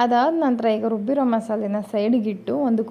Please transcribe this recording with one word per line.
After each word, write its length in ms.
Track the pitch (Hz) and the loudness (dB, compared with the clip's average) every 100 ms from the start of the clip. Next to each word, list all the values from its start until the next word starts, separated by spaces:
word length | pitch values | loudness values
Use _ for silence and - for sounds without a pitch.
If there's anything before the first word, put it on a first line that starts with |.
ಅದಾದ 300 | 240 240 277 330 294 | 2 2 2 2 0
ನಂತರ 180 | 240 233 220 | 2 0 0
ಈಗ 60 | 220 220 | 0 -2
ರುಬ್ಬಿರೋ 300 | 208 277 254 226 | -2 0 2 0
ಮಸಾಲೆನ 460 | 226 214 202 208 202 | -2 -4 -2 -4 -4
ಸೈಡ್ಗಿಟ್ಟು 640 | 214 214 247 214 185 - 262 269 | -2 2 2 0 -4 -4 -2 0
ಒಂದು 140 | 226 226 | 0 -2